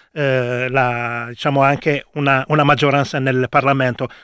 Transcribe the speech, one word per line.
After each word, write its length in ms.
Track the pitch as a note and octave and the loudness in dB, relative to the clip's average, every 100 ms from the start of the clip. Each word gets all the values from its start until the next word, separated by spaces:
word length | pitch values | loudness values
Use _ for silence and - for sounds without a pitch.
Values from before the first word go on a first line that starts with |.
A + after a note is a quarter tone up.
| _ | _
eh, 540 | D#3 C#3 C3 B2 B2 B2+ | -4 0 0 -2 -4 -2
la, 580 | C3+ B2 A#2+ A#2+ A#2+ A#2 | 0 0 -2 -6 -8 -10
diciamo, 340 | A#2+ D3+ C#3 | -6 -2 2
anche 420 | C3+ C#3+ D#3+ C#3+ - | 2 2 -2 -4 -6
una, 300 | D3+ C#3+ C3+ C3+ | -4 0 0 2
una 160 | D3+ | 2
maggioranza 560 | C#3+ C#3 C#3+ C#3 C3+ C3+ | 4 4 2 2 0 -2
nel 260 | C3+ B2+ B2+ | -2 0 0
Parlamento. 600 | C#3+ C3+ C3+ B2+ A#2 C3 - | 0 2 2 0 -2 -8 -10